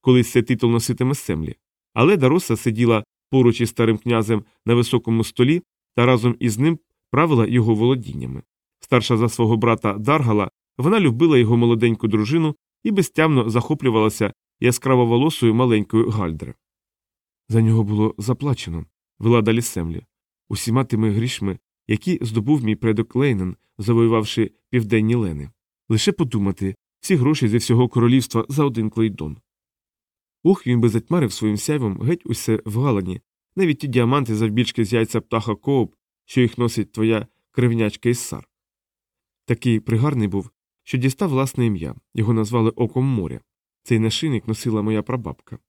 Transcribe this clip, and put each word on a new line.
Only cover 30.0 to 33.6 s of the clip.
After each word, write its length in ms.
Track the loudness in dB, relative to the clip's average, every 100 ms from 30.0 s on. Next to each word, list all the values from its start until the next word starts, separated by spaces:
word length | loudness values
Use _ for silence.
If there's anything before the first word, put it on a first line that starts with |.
| _ _ _ _
Ох, 240 | 2 2 2
він 140 | 2
би 80 | 4
затьмарив 440 | 2 -2 0 0
своїм 240 | -2 -2 -2
сяйвом 460 | -2 -2 -2 -2
геть 240 | -2 -4 -4
усе 360 | -6 -2 -2
в 160 | -2 -2
Галані, 400 | 0 0 -2 -8 _ _ _
навіть 220 | -2